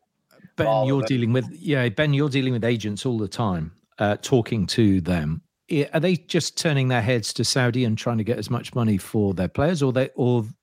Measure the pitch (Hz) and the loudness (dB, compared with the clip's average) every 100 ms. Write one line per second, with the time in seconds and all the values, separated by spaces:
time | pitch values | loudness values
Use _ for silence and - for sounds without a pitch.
0 | _ _ _ _ - - 131 110 127 139 | _ _ _ _ -10 -4 0 2 2 0
1 | 120 131 120 127 120 147 175 139 123 101 | 0 0 0 0 -2 -6 -2 0 0 0
2 | 151 139 151 135 131 120 117 120 104 101 | 0 2 0 0 -2 0 0 -2 -2 -6
3 | 131 117 101 - 113 90 80 - _ - | -4 -2 -4 -2 -2 -2 -6 -12 _ -4
4 | 104 104 - 135 110 117 87 - 110 95 | -2 -2 2 2 2 -2 0 4 4 4
5 | 85 87 76 82 - _ - 147 139 160 | 2 0 0 -4 -8 _ -4 -2 0 0
6 | 170 170 - 175 - - 170 143 127 123 | 0 0 -2 -2 -2 -2 0 2 2 2
7 | 107 123 107 - 113 143 123 120 120 110 | 2 0 -2 -2 0 2 2 2 0 0
8 | - 113 104 117 104 117 - 123 113 101 | -2 -2 -2 -2 -4 -6 -4 -2 2 0
9 | - 113 101 92 90 - 143 180 135 123 | 0 0 0 0 -2 0 0 2 0 0
10 | 131 - 123 123 107 - | -2 0 2 2 0 -8